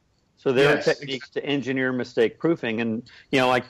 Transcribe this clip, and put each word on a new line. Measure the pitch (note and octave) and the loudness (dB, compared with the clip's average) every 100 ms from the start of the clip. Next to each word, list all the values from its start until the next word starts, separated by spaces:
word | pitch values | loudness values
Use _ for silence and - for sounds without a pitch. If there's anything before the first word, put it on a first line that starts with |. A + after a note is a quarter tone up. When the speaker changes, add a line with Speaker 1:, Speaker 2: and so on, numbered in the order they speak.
| _ _ _ _ | _ _ _ _
Speaker 1:
So | - | 0
there | B2+ C#3+ D3 | 2 4 2
Speaker 2:
Yes, | - | 0
Speaker 1:
are | - | -2
techniques | C#3 C3+ - | -4 -10 -8
to | - D3 | -8 -4
engineer | C#3+ A#2+ C3 B2+ | -2 -2 -2 -2
mistake | B2+ A#2+ - A2 - | -2 -2 0 0 0
proofing, | D#3+ E3 A#2+ A2 | -2 -2 -2 -4
and, | A#2 A2+ - - _ | -4 -4 -8 -20 _
you | C#3 | 0
know, | B2+ | 2
like | B2+ | 2